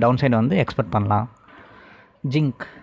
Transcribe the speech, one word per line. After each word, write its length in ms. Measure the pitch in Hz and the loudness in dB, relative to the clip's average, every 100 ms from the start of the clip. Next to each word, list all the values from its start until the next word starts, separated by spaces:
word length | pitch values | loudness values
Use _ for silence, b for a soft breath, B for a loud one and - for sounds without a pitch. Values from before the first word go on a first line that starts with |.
டவுன் 160 | 120 127 | 2 2
சைடு 160 | 139 117 | 2 2
வந்து 160 | 120 185 | 2 0
எக்ஸ்பெக்ட் 300 | 139 - 127 107 | -2 -4 -2 -2
பண்ணலாம். 300 | 101 104 120 - B B B B B B B _ 139 | 0 0 -2 -12 B B B B B B B _ -4
ஜிங்க், 300 | 143 147 - - - | -2 -2 -4 -14 -18